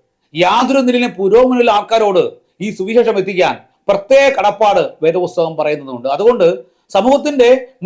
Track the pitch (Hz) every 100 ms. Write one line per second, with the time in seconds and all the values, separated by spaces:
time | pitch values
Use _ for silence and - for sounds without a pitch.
0 | _ _ _ 151 175 226 254 269 247 247
1 | 240 180 196 220 254 247 233 208 208 226
2 | 208 185 127 - _ - 208 - 190 233
3 | 226 202 185 185 160 - - _ - 202
4 | - 269 277 262 202 202 214 190 143 -
5 | 156 175 170 175 165 156 151 147 135 123
6 | 131 147 214 233 175 - - _ _ 196
7 | 233 277 294 285 240 254 - _